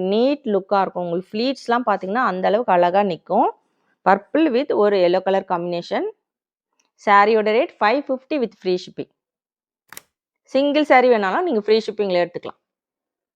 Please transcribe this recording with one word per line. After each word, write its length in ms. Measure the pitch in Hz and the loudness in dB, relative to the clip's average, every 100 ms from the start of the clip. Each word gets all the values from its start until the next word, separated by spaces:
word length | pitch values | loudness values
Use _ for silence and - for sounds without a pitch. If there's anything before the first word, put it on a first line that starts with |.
நீட் 400 | 185 208 254 285 220 | 0 0 0 -2 -2
லுக்கா 320 | 196 190 202 | -4 0 -2
இருக்கும். 240 | 185 185 175 | -2 -4 -6
உங்களுக்கு 240 | 175 185 | -6 -6
ஃப்ளீட்ஸ்லாம் 580 | 214 247 269 - 233 247 | -6 -4 -4 -2 -2 0
பாத்தீங்கன்னா 360 | 196 185 220 240 | -4 -2 -2 -2
அந்த 220 | 185 185 | -2 0
அளவுக்கு 280 | 202 240 180 | 0 2 2
அழகா 260 | 175 185 | 4 2
நிக்கும். 460 | 208 160 - 190 330 - _ _ _ _ - | 0 -2 -2 0 0 -2 _ _ _ _ 2
Purple 400 | 196 - 285 320 | 2 0 0 2
with 220 | 233 294 - | 0 0 0
ஒரு 200 | 208 202 | 2 2
yellow 240 | 175 185 | 2 2
color 220 | 185 190 190 | 0 -2 -2
combination. 580 | 180 175 175 175 202 392 - _ _ _ _ _ _ _ _ | -4 -4 -6 -6 -6 -6 -10 _ _ _ _ _ _ _ _
சாரியோட 460 | - 202 208 226 208 | 2 4 4 2 2
ரேட் 220 | 214 339 - | 0 -2 -2
ஃபைவ் 260 | 214 262 | 0 0
ஃபிஃப்டி 340 | 285 262 - 311 | -2 -8 -4 -4
with 160 | 226 - | -4 -6
free 220 | 190 180 | -6 -4
shipping. 320 | - - 135 _ _ _ _ _ _ _ _ - - _ _ _ _ | -6 -14 -16 _ _ _ _ _ _ _ _ -20 -20 _ _ _ _
சிங்கிள் 320 | 262 285 285 294 | -2 0 0 4
சாரி 220 | 262 247 | 4 4
வேணாலும் 380 | 226 196 208 359 | 2 0 -2 -2
நீங்க 140 | 226 | -2
ஃப்ரீ 160 | 208 220 | 0 0
ஷிப்பிங்ல 420 | 214 214 202 180 | 0 -6 -2 -2
எடுத்துக்கலாம். 380 | 175 - - - _ _ _ _ _ _ _ | -2 -6 -14 -18 _ _ _ _ _ _ _